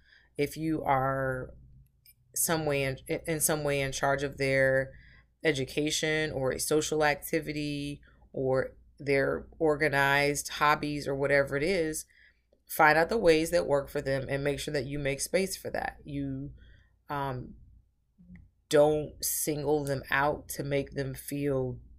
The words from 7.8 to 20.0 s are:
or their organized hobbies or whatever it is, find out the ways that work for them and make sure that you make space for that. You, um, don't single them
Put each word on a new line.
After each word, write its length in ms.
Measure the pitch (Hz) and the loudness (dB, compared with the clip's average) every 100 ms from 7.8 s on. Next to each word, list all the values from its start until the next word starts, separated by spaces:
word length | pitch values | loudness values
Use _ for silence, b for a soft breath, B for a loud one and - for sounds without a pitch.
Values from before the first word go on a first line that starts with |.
| 143 143 b b _ | -6 -10 b b _
or 400 | 135 131 131 - - - - | -4 0 0 -2 -10 -20 -8
their 480 | 139 139 139 - - - | 0 2 2 -2 -6 0
organized 880 | 156 147 151 139 139 139 143 143 - | 0 2 2 4 4 4 4 0 -6
hobbies 580 | - 147 151 147 147 139 | 2 4 4 0 -4 -4
or 80 | |
whatever 420 | 139 139 143 139 139 | -2 2 2 2 0
it 60 | |
is, 440 | 160 190 156 156 - b b b _ _ - | 0 0 -2 -4 -10 b b b _ _ -6
find 320 | - 151 156 | 4 6 6
out 100 | 165 | 4
the 80 | 226 | 4
ways 360 | 175 156 165 | 6 4 4
that 140 | 175 175 | 0 2
work 220 | 143 139 | 0 0
for 120 | 147 | -4
them 260 | 139 135 131 | -2 -2 -2
and 140 | 139 | -2
make 160 | 143 135 | -2 -2
sure 160 | - | -4
that 100 | 147 | -4
you 140 | 135 143 | -4 -4
make 220 | 139 139 | -2 -4
space 360 | - 180 190 - | -2 0 -2 -4
for 140 | - | -6
that. 260 | - - - | -4 -6 -8
You, 460 | 156 143 139 135 143 b b b b _ - | -8 -6 -4 -6 -8 b b b b _ -8
um, 460 | 143 139 127 - - - - _ _ _ _ - 180 - _ _ | -6 -4 -6 -10 -16 -20 -20 _ _ _ _ -20 -20 -20 _ _
don't 440 | 151 151 151 147 - | 4 4 2 -4 -8
single 600 | - - - 147 143 151 | -6 -4 -4 -2 0 0
them 180 | 139 131 | -2 -6